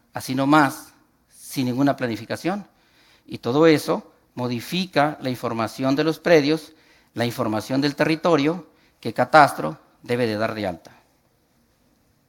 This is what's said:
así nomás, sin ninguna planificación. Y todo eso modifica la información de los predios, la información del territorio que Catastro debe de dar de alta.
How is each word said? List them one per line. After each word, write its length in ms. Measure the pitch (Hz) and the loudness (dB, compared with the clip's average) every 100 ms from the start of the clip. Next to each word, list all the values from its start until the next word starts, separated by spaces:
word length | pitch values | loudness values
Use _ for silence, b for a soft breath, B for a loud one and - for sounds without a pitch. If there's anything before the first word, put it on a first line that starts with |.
| _ | _
así 220 | 123 - 131 | -12 -6 -2
nomás, 580 | 135 151 139 - - _ _ _ _ | 4 4 4 -2 -16 _ _ _ _
sin 380 | - - - 127 | -20 -10 -4 -2
ninguna 300 | 120 143 131 | 0 0 0
planificación. 720 | 127 110 113 117 165 202 - b b b b b b | -4 -6 -8 -8 -6 -6 -10 b b b b b b
Y 140 | - | -10
todo 260 | 117 139 165 | -2 4 6
eso 480 | 147 - 190 - _ _ - | 4 2 -4 -6 _ _ -8
modifica 840 | 123 120 - 175 185 147 147 - | -6 -6 -6 -6 -2 0 0 -2
la 100 | 131 | -6
información 640 | 123 120 117 110 - 131 143 | -6 -6 -4 -4 -4 -2 0
de 80 | |
los 160 | 156 156 | 0 -2
predios, 540 | 165 165 139 160 - - b b b - | 4 4 4 -2 -6 -20 b b b -6
la 100 | 120 | -4
información 560 | 113 113 107 - 131 | -4 -4 -4 -4 -2
del 140 | 143 139 | -2 0
territorio 720 | 151 160 180 156 143 180 - b b b | 0 0 2 2 2 -2 -8 b b b
que 140 | 120 | -6
Catastro 640 | 110 123 156 139 - 156 156 _ _ | -2 4 6 6 4 -8 -8 _ _
debe 240 | - 123 117 | -6 -2 0
de 80 | 104 | 0
dar 180 | 110 | -2
de 140 | 110 98 | -4 -6
alta. 240 | 85 - - _ _ _ _ _ _ _ _ _ _ _ _ | -6 -12 -20 _ _ _ _ _ _ _ _ _ _ _ _